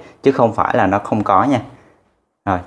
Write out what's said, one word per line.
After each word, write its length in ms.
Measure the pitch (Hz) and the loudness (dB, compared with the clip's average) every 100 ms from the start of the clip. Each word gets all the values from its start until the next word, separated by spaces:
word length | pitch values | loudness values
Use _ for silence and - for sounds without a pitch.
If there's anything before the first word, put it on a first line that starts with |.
| - - | -12 -4
chứ 80 | 139 | 0
không 220 | 139 117 | 2 2
phải 240 | - - 123 | 0 -2 0
là 100 | 98 | 0
nó 120 | 101 | 0
không 240 | - 110 | -2 -4
có 200 | 98 95 | 2 2
nha. 160 | 123 131 - - _ _ _ _ _ _ - | 2 -2 -4 -18 _ _ _ _ _ _ -6
Rồi, 140 | 90 | -6